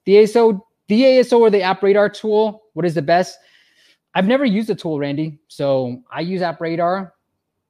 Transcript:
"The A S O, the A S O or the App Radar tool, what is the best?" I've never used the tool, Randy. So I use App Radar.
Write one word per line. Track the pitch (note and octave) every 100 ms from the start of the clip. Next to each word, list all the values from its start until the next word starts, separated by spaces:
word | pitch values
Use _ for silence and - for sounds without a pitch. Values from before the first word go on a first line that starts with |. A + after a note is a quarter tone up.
| -
"The | G#3
A |
S | G#3+ A#3
O, | A3+ G3 - _ -
the | G#3+ C4
A | C4
S | B3
O | A#3+
or | A3
the | G3+
App | F#3 F#3+
Radar | G3 G3+ G3+
tool, | - A3 G#3+ A3 G#3+ _
what | D#3
is | F3 D#3+
the |
best?" | D3 F3 F#3 - _ _ _ _ _ _ _ F3
I've | F#3+
never | C4+
used | C4+ G3 A3
the | F#3+
tool, | E3 D3
Randy. | C#3+ C#3+ D#3+ D3 _
So | - C#3 C3+ B2+ B2 _
I | C3
use | E3+ F#3
App | F3 D#3+
Radar. | E3 E3 F3 F#3+ F#3 _ _ _ _ _